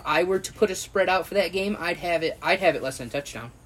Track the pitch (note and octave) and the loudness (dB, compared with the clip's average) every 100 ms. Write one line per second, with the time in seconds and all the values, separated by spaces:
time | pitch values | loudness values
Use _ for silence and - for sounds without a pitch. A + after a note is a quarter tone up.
0 | - D3+ F3+ F#3+ F#3+ - G#3 F#3 - G3+ | 0 2 2 0 -2 0 0 0 -4 0
1 | F3+ F#3 E3 G3+ F3 F#3 G3 G#3+ E3+ E3+ | 4 2 2 0 2 0 -2 -2 -4 -4
2 | F3 E3+ D#3+ - D3+ F#3 F#3 D3 C3 C3 | -2 0 0 -2 0 2 4 2 0 -6
3 | A#2+ C#3+ C#3+ - A#2+ - | -6 -6 -6 -10 -12 -16